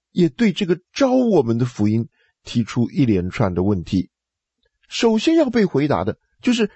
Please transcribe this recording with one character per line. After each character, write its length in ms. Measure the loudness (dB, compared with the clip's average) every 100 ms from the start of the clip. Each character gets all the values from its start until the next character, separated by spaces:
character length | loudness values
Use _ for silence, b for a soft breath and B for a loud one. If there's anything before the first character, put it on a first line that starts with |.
| _
也 200 | 0 0
对 220 | 2 0
这 120 | 0
个 160 | -2 -4 _
招 160 | -2 2
我 300 | 2 2 2
们 160 | 2 0
的 80 | -2
福 200 | -2 0
音 220 | 0 -4 _ _ _
提 200 | -6 -4
出 260 | -2 -2 -2
一 140 | 0
连 240 | 0 0 -2
串 240 | -2 -2
的 100 | 0
问 220 | 0 -2
题。 240 | -2 -4 -4 _ _ _ _ _ _ _ _
首 300 | -2 0 2
先 180 | 2 2
要 140 | 2
被 160 | 0 0
回 200 | 0 0
答 160 | -2
的 140 | -4 -6 _ _
就 140 | -2
是 160 | 0 -2